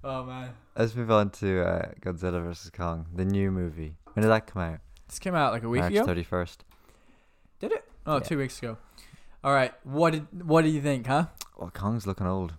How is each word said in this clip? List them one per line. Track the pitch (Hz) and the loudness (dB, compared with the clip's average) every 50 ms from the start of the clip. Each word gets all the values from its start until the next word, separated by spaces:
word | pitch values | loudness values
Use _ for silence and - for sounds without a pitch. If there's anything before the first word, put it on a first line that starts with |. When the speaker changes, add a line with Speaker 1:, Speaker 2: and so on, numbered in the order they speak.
Speaker 1:
Oh | - 135 131 131 127 | -6 -6 -6 -6 -6
man. | 127 127 127 127 127 117 - _ _ _ | -8 -10 -10 -12 -12 -14 -18 _ _ _
Speaker 2:
Let's | - 113 113 110 | -2 0 0 0
move | 123 117 110 | -4 2 6
on | 113 107 104 101 | 6 6 6 4
to, | - - 104 98 95 92 | 0 -2 0 2 2 4
uh, | 87 87 87 87 - - - - | 2 2 2 0 -2 -4 -8 -8
Godzilla | - 92 90 80 92 90 87 87 | -6 -6 -6 -2 -2 -2 -2 -2
versus | 85 87 87 - - 87 | -4 -4 -8 -10 -14 -16
Kong, | - - 87 85 82 82 82 85 87 | -8 -6 -4 -4 -4 -4 -8 -8 -4
the | 87 92 | -2 0
new | 95 98 98 98 98 | 2 2 2 2 2
movie. | 95 92 90 85 78 82 80 76 80 - - - - | 2 0 -2 -4 -4 -8 -10 -10 -12 -16 -20 -6 0
When | 104 | 2
did | 107 110 | 4 6
that | 110 110 - | 4 4 2
come | - - 95 | -4 -6 -6
out? | 87 82 80 76 - - - - - - | -4 -4 -6 -10 -14 -20 -20 -20 -20 -14
Speaker 1:
This | - - | -14 -8
came | - 190 180 | -6 -2 0
out, | 160 147 127 | 2 2 2
like, | 104 117 113 | 0 -2 -2
a | |
week | 117 120 127 | -2 0 2
Speaker 2:
March | 87 87 | 2 2
Speaker 1:
ago. | 101 - - | 4 2 2
Speaker 2:
thirty-first. | 101 87 87 85 - - 90 87 87 - _ - - - _ - - - _ _ - - _ _ _ _ _ _ _ _ - | 2 0 -2 -2 -2 -2 -2 -2 -4 -8 _ -20 -20 -20 _ -20 -20 -20 _ _ -20 -20 _ _ _ _ _ _ _ _ -10
Speaker 1:
Did | - - 440 | -4 -4 -4
it? | - - - - - - | -4 -4 -12 -20 -12 -4
Oh, | - 151 | -2 -2
Speaker 2:
Yeah. | 139 | -2
Speaker 1:
two | - - 165 | 0 -2 -2
weeks | 143 139 123 - - | -2 -2 -4 -6 -10
ago. | - 120 113 110 - - - - - - - - - - - - - | -10 -10 -10 -12 -16 -20 -20 -20 -20 -20 -20 -20 -20 -20 -20 -4 0
All | 139 | 2
right. | 143 139 131 123 - - - | 4 4 4 2 -2 -12 -12
What | 135 135 147 170 165 160 | -6 0 4 4 4 4
did, | 156 147 - - 175 175 | 0 -6 -8 -14 -10 0
what | 160 151 165 | 4 6 6
do | 160 156 | 6 6
you | 156 147 | 2 2
think, | 139 147 139 127 123 | 0 0 0 0 0
huh? | 131 135 147 170 156 - - - - _ | 0 2 2 0 0 -6 -14 -16 -16 _
Speaker 2:
Well, | - - 90 | -12 -12 -10
Kong's | - - 95 104 113 117 98 | -8 -4 -2 -2 -2 -2 -2
looking | 98 95 - 95 | -4 -4 -2 -2
old. | 90 92 95 92 85 80 | -2 0 -2 -4 -6 -8